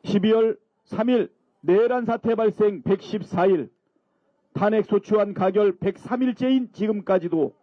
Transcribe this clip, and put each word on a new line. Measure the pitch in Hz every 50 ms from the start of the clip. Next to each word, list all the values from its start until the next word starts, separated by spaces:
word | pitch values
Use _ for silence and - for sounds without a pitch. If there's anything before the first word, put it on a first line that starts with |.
| -
십이월 | - 202 202 185 220 220 226 226 226 - _ _ _ _ _ _
삼 | _ - - 220 247
일 | 254 233 180 - _ _ _ _ _ _
내란 | - 151 180 202 233 240 247 247 233
사태 | 214 233 226 - 233 226
발생 | 220 226 214 - - 214 208 202 156
백십사 | - 165 190 190 - - - 214 160 - - 175 180
일, | 196 190 160 120 - _ _ _ _ _ _ _ _ _ _ _ _ _ _ _ _ _
탄핵 | - 196 208 220 220 202
소추안 | - 208 202 - - 214 214 202 202 185
가결 | - 185 190 190 208 208 202 185
백삼 | _ - 196 190 - - - 247 247
일째인 | 262 254 226 - 254 254 269 262 247 -
지금까지도 | _ - 214 214 214 208 185 - 190 180 165 175 175 160 143 127 - _